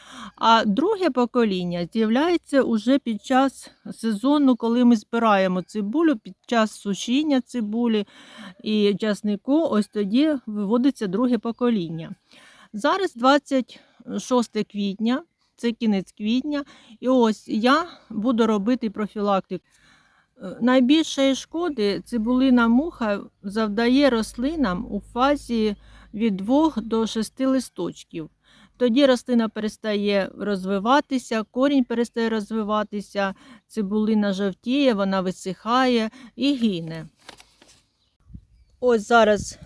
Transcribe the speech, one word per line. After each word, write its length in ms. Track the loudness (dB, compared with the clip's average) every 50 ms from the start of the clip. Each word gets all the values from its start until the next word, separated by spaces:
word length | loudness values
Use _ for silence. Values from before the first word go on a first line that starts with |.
| -20 -20 -20 -18 -18 -18 -10
А 280 | -2 4 4 4 4 4
друге 460 | 2 0 0 0 0 0 0 0 0
покоління 800 | 0 0 -2 0 0 0 0 0 0 -2 -2 -4 -4 -6 -6 -4 -2
з'являється 720 | -2 0 2 2 2 2 2 0 -2 -2 0 2 2 2
уже 360 | 2 0 -2 2 2 2 2
під 260 | 2 -2 -6 -6 -4
час 460 | 0 2 2 2 2 -2 -6 -16 -20 -20 _ _ -16 -14
сезону, 640 | -6 -4 -4 -4 0 2 2 2 4 4 4 2
коли 280 | 2 0 0 2 4 6
ми 120 | 6 4
збираємо 680 | 4 2 _ -2 0 2 4 4 4 4 2 0 -2 -4
цибулю, 540 | -6 -6 -6 -6 -4 -2 2 2 2 2
під 180 | 0 -4 -14 -20 _ _
час 260 | -2 0 0 0 0 -2
сушіння 680 | -8 -6 -6 -4 -4 -2 -2 0 0 2 2 0 0
цибулі 680 | -2 -2 -6 -6 -6 -4 -2 -2 0 0 0 0 -2 -4 _ -20 -20 -20 -20 -20 -20 -20 -20 _ -6
і 320 | -2 0 2 2 2 2
часнику, 720 | 0 -2 -2 -4 -2 -2 -4 -4 -4 -2 0 0 2 2 2
ось 160 | 0 0 -2
тоді 480 | -2 _ -6 -4 0 2 2 2 2 0 -2 -4
виводиться 600 | -8 -6 -6 -2 0 0 2 2 0 0 0 -4
друге 320 | -4 -2 0 0 0 0 -2
покоління. 720 | -2 -6 -6 -2 0 0 0 0 -2 -4 -8 -10 -10 -12 -14 -16 _ _ _ -20 -20 -20 -20 -20 -20 _ -14
Зараз 420 | -4 -2 0 0 0 -2 -4 -4
двадцять 680 | 0 2 4 4 4 2 0 -2 -2 -2 -2 -10 -20 _ _ _ _ -14 -10 -10 -10
шосте 460 | -6 -2 -2 -2 -2 -2 _ -6 -6
квітня, 580 | -6 -6 -6 -4 -4 -4 -4 -2 -2 -2 -2 -6 -10 _ _ _ _ _
це 160 | _ -4 -4 -4
кінець 400 | -2 0 0 0 0 -2 -6 _
квітня, 520 | _ -4 -2 -2 -2 -2 -4 -6 -6 -8 -10 -16 -20 -20 -20 -20 -6
і 80 | -2 0
ось 400 | 2 4 4 2 0 -2 -6 -6
я 380 | -4 0 2 2 2 2 0 -4 -10 -20 _ _
буду 360 | -10 -4 -2 0 2 2 2
робити 440 | 2 2 0 0 0 -2 -2 -2 -6
профілактику. 720 | -6 -6 -8 -8 -6 -4 -2 0 0 0 -2 -4 -10 -12 -12 _ _ _ _ _ _ _ _ _ _ _ _ _ _ _ -14
Е, 140 | -14 -10 -2
найбільшої 760 | 0 2 4 4 4 4 4 2 2 0 -2 0 2 2 2
шкоди 640 | 0 -4 -8 -6 -4 -4 -4 -2 -2 -2 -2 -2 -4
цибулина 680 | -6 -6 -6 -4 -2 0 0 2 4 4 4 4 4 4
муха 520 | 4 2 2 0 -4 -4 -4 -4 -4 -4 -6 -12 _ _ -14
завдає 680 | -8 -4 -4 -2 -2 -2 0 2 2 4 4 4 4
рослинам 760 | 2 0 -2 -4 -6 -6 -4 -4 -2 -2 -2 -2 -2 -4 -6 -8
у 100 | -8 -10
фазі 760 | -10 -8 -4 -2 0 0 0 -2 -4 -4 -4 -2 -2 -2 -2 -6 -12 -20 -20 -20 -20 -16 -6
від 220 | -2 -2 -2 -2
двох 440 | -2 -2 0 2 2 2 2 0 -2 -6
до 240 | -4 -2 -2 -2
шести 400 | -2 -4 -6 -6 -6 -6 -4 -2
листочків. 840 | 0 0 0 -2 -4 -8 -8 -8 -8 -8 -12 -18 _ -12 -12 -12 -12 _ _ _ _ _ -20 -20 _ _
Тоді 300 | _ 0 2 4 4 4
рослина 420 | 4 4 2 0 0 0 0 0 0
перестає 840 | -4 -6 -6 -6 -8 -6 -6 -4 -2 -2 0 0 0 0 0 -2 -6 -8
розвиватися, 1040 | -4 -4 -4 -4 -2 -4 -4 -2 0 2 2 2 2 0 -4 -6 -4 -4 -6 -6 -6 -6
корінь 340 | _ 0 0 2 2 2 0
перестає 440 | 0 -2 -2 -4 -4 -2 -4 -2 -2
розвиватися, 1080 | -2 -4 -4 -4 -6 -4 -4 -2 -2 -2 -4 -4 -6 -10 -10 -8 -4 -4 -4 -4 -4 -8 -16 -20 -20 -20 _
цибулина 640 | _ -6 -6 -4 -2 0 0 0 2 2 2 2 0 0
жовтіє, 640 | -2 -2 -4 -4 -6 _ -2 0 2 2 2 2
вона 260 | 2 0 0 0 -2
висихає 880 | -2 -2 -6 -6 -8 -10 -10 -8 -6 -2 0 2 2 2 2 0 0 -2 -8 -12 -20 -20 _
і 180 | -4 -2 -2 0
гине. 520 | 0 0 0 0 -2 -6 -8 -10 -12 -14 -16 _ _ _ -20 -20 -20 -20 _ _ _ _ _ -20 _ _ _ _ _ _ _ _ _ _ _ -20 -20 -20 _ _ _ _ _ _ _
Ось 280 | 0 2 2 2 2 4
зараз 500 | 4 6 6 6 4 2 0 -8 -12 -16 -18